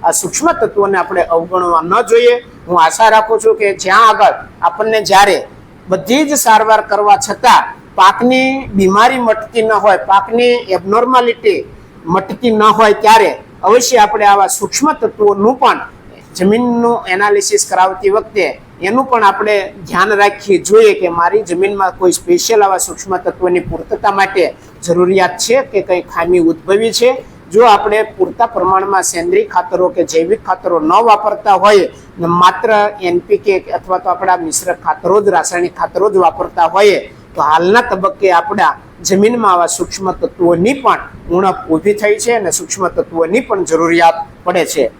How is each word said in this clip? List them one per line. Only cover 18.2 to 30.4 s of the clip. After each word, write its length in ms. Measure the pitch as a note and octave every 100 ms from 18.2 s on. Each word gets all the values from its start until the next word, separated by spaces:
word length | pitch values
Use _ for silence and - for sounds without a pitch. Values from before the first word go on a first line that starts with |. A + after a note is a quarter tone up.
| G#3+ G#3 D#3+ A#2+ - -
એનું 240 | F#3 A#3 C4
પણ 180 | A#3+
આપણે 500 | G#3 G3 G#3 G#3 G3 G3+ D#3
ધ્યાન 220 | - G3
રાખીએ 480 | G3+ G3+ G3+ - F#3
જોઈએ 360 | - G#3+ A3
કે 160 | G3 F3+
મારી 320 | E3+ F3 G3+
જમીનમાં 560 | F#3 F3 G3 G3+ F#3+ F#3
કોઈ 140 | F#3
સ્પેશિયલ 500 | E3 - F3 - A3+
આવા 160 | G3+ F#3
સૂક્ષ્મ 400 | E3+ D#3+ F#3+ F#3
તત્વોની 420 | F3+ - F3+ F3
પૂર્તતા 520 | - E3 - - G#3+
માટે 440 | G3 F#3+ G3 E3 - - -
જરૂરિયાત 540 | - E3+ F3+ F#3+ F3+ -
છે 240 | - B3
કે 200 | C4 G3+
કંઈ 200 | - F3+
ખામી 380 | E3 - E3+ F3+
ઉદ્ભવી 520 | E3 D#3+ - G3 A3+
છે. 320 | G#3 A#3+ B3+ - - -
જો 140 | F#3+ A#3+
આપણે 380 | G3+ G#3 G#3
પૂરતા 420 | G#3+ - F#3 - A#3
પ્રમાણમાં 580 | G3 F#3 F#3+ G3 F#3+
સેન્દ્રિય 400 | E3+ F3+ E3+ F#3+
ખાતરો 460 | G#3+ F3+ F#3+ F3+ F3+
કે 140 | F3+
જૈવિક 420 | E3 D#3+ E3 A3